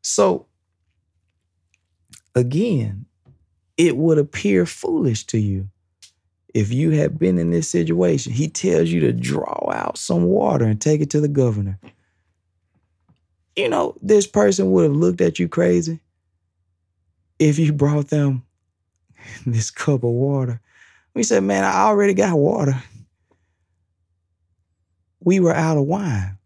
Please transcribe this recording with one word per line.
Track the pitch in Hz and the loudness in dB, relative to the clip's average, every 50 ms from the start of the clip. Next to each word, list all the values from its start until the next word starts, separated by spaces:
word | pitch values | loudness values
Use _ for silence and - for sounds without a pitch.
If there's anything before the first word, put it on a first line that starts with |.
So, | - - - - 202 190 175 - - _ _ _ _ _ _ _ _ _ _ _ _ _ _ _ _ _ _ _ _ _ _ _ _ _ _ _ _ _ _ _ _ _ - - _ _ _ | -6 -2 0 2 2 2 0 -2 -8 _ _ _ _ _ _ _ _ _ _ _ _ _ _ _ _ _ _ _ _ _ _ _ _ _ _ _ _ _ _ _ _ _ -20 -20 _ _ _
again, | 127 123 123 131 165 220 240 190 135 110 104 98 101 123 _ _ _ _ _ _ _ _ _ _ _ _ _ _ | -2 -2 0 0 -2 0 0 0 -2 -2 -4 -6 -10 -14 _ _ _ _ _ _ _ _ _ _ _ _ _ _
it | - 165 170 120 | 2 2 2 2
would | 127 156 165 160 151 | 2 2 2 2 2
appear | 143 147 - - - 202 196 185 175 | 2 -2 -6 -4 -2 2 2 2 2
foolish | - - - - - - - - 131 110 107 - | 0 -4 -8 -6 -4 -2 0 0 0 -2 -2 -6
to | - - 110 | -4 -2 -2
you | 107 101 98 95 95 98 _ _ _ _ _ _ - - _ _ _ _ _ _ _ _ _ | 0 0 -2 -4 -6 -10 _ _ _ _ _ _ -20 -20 _ _ _ _ _ _ _ _ _
if | 110 104 104 | -2 -2 0
you | 120 131 156 165 | -2 -2 0 0
had | 156 151 151 151 - 151 | 0 0 0 -2 -2 0
been | 165 185 185 175 | 0 0 0 0
in | 170 170 | 0 0
this | 170 170 160 - | 0 0 -2 -2
situation. | - 175 170 160 170 175 180 175 160 135 120 127 | -2 -2 0 0 0 0 2 2 0 0 -2 -4
He | 117 120 151 156 | -4 -2 -4 -4
tells | - - - 190 170 160 165 165 | -4 -4 -2 0 2 2 2 2
you | 170 85 | 0 0
to | 78 - | 0 0
draw | 60 58 60 - 69 - - - - - - - | 0 -2 -4 -2 -4 -4 -4 -6 -8 -6 -4 -4
out | - - - - - | -4 -4 -6 -8 -8
some | - - - 175 170 175 | -10 -4 -2 0 0 2
water | 180 190 214 - - - 135 117 | 2 2 2 2 0 0 0 0
and | 110 107 104 | 0 0 0
take | - 151 156 151 | 0 0 0 0
it | 151 143 | 0 -2
to | - 147 | -2 -2
the | 151 143 | -2 0
governor. | 143 139 127 120 107 104 101 98 95 95 - - _ _ _ _ _ _ _ _ _ _ _ _ _ _ _ _ _ _ _ _ _ _ _ _ _ _ _ _ _ _ _ _ _ | 0 0 0 0 0 -2 -4 -6 -6 -10 -14 -20 _ _ _ _ _ _ _ _ _ _ _ _ _ _ _ _ _ _ _ _ _ _ _ _ _ _ _ _ _ _ _ _ _
You | - - 123 | -4 -2 0
know, | - - 80 - - - | 0 -2 -2 -4 -6 -10
this | - 190 214 208 196 | 0 2 4 4 4
person | - - 208 208 202 190 190 190 185 | 2 0 2 2 2 2 2 0 2
would | 190 180 170 | 4 4 4
have | 151 139 | 2 2
looked | 151 170 180 180 175 | 2 0 0 2 2
at | 180 170 160 - | 0 0 0 -2
you | 175 165 | -4 -2
crazy | - 170 175 180 180 175 165 160 165 160 _ _ _ _ _ _ _ _ _ _ _ _ _ _ _ _ _ _ _ _ _ _ _ _ _ _ _ _ | 0 0 2 2 2 2 0 -2 -8 -10 _ _ _ _ _ _ _ _ _ _ _ _ _ _ _ _ _ _ _ _ _ _ _ _ _ _ _ _
if | 156 151 147 156 | 2 2 4 4
you | 165 147 | 2 0
brought | 151 143 143 143 147 147 143 - | 2 2 0 2 2 0 -2 0
them | 151 151 143 139 135 127 - _ _ _ _ _ _ _ _ _ _ | 0 0 2 0 0 -2 -8 _ _ _ _ _ _ _ _ _ _
<laughs> | _ _ _ _ _ - - - - - | _ _ _ _ _ -20 -20 -20 -10 -6
this | 127 117 113 110 - | -2 -2 -2 -2 -4
cup | - - - - 143 123 | -8 -6 -2 -2 0 0
of | 117 120 | 0 -2
water. | 117 120 135 139 139 135 131 120 117 117 _ _ _ _ - _ _ _ _ _ _ | 0 0 0 0 0 -2 -2 -4 -6 -8 _ _ _ _ -20 _ _ _ _ _ _
We | 233 | -4
said, | 226 - - 196 | -2 0 0 0
"Man, | 190 196 202 196 196 | 2 0 0 0 0
I | 190 190 190 | 0 2 2
already | 196 220 214 202 202 202 190 | 2 2 2 2 2 2 2
got | 190 202 190 170 | 2 2 2 2
water." | 151 143 - - 220 156 139 135 127 - - - - - _ _ _ _ _ _ _ _ _ _ _ _ _ _ _ _ _ _ _ _ _ _ _ _ _ _ _ _ _ _ _ _ _ _ _ _ _ _ _ _ _ _ _ | 2 2 2 0 0 0 -2 -2 -4 -6 -14 -20 -20 -20 _ _ _ _ _ _ _ _ _ _ _ _ _ _ _ _ _ _ _ _ _ _ _ _ _ _ _ _ _ _ _ _ _ _ _ _ _ _ _ _ _ _ _
We | - 175 185 196 | 0 0 2 4
were | 180 165 156 | 2 2 2
out | - 160 160 160 | 0 0 0 0
of | 147 139 | 0 0
wine. | 143 175 208 208 165 117 101 92 95 98 - _ | -2 -2 -4 -2 -2 -2 -2 -4 -6 -10 -14 _